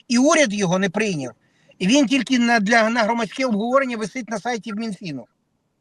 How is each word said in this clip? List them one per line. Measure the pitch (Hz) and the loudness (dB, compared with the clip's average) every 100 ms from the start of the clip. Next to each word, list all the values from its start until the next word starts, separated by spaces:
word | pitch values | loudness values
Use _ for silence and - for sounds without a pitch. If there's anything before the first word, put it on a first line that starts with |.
| - | -2
І | 240 | 2
уряд | 277 320 262 | 4 4 2
його | 202 185 185 | 0 0 0
не | 196 | 0
прийняв. | 208 214 160 123 - _ _ _ _ | -2 -4 -4 -8 -12 _ _ _ _
І | 190 | 2
він | 285 233 | 4 4
тільки | 269 220 254 | 0 0 0
на, | 233 233 | 2 2
для, | 196 233 220 | 4 4 4
на | 240 | 2
громадське | 208 233 220 - 262 | 0 -2 -4 -4 -2
обговорення | 202 233 262 262 226 | -2 0 0 0 -4
висить | 220 262 208 | -8 -10 -10
на | 220 | -8
сайті | 233 240 220 | -6 -8 -8
в | 202 | -8
Мінфіну. | 226 185 185 135 - _ _ _ _ _ | -8 -8 -12 -12 -16 _ _ _ _ _